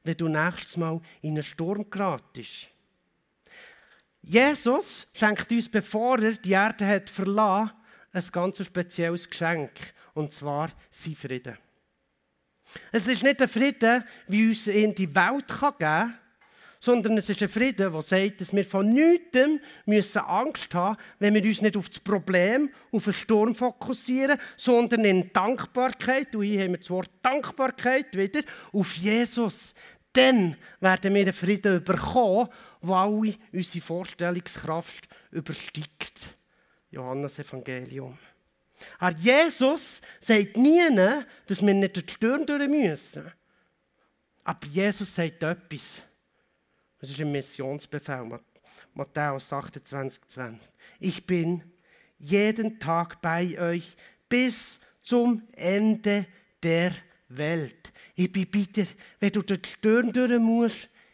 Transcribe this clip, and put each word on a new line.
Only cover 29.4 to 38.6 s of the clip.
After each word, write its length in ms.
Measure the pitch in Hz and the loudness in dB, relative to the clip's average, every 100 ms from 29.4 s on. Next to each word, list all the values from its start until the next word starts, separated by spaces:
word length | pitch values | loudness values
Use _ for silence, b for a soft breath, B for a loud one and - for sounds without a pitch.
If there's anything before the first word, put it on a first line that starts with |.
| 214 - - B B B _ | -2 -4 -16 B B B _
Dann 420 | 254 262 247 175 - B B | 4 6 6 4 0 B B
werden 340 | 190 185 196 | 2 2 2
wir 100 | 202 | 2
einen 100 | 190 | 2
Frieden 500 | - 180 202 202 180 | 0 -2 0 2 0
bekommen, 640 | 180 170 135 254 214 202 240 B B B | 0 -2 0 2 4 2 0 B B B
der 140 | 170 185 | -2 0
alle 400 | 202 214 214 - _ | 2 0 -2 -4 _
unsere 340 | 185 175 170 - | -8 -6 -10 -8
Vorstellungskraft 1200 | 170 185 - 175 180 - - - 165 - - _ b b | -8 -8 -6 -4 -4 -8 -12 -6 -6 -8 -18 _ b b
übersteigt. 960 | 165 151 147 - 151 151 - - - - _ _ _ _ _ _ | -10 -10 -12 -12 -14 -14 -12 -14 -14 -20 _ _ _ _ _ _
Johannes 480 | 131 127 135 143 - | -14 -8 -8 -8 -10
Evangelium. 800 | 143 131 135 127 127 135 131 131 - _ _ _ | -14 -14 -12 -12 -12 -14 -14 -18 -20 _ _ _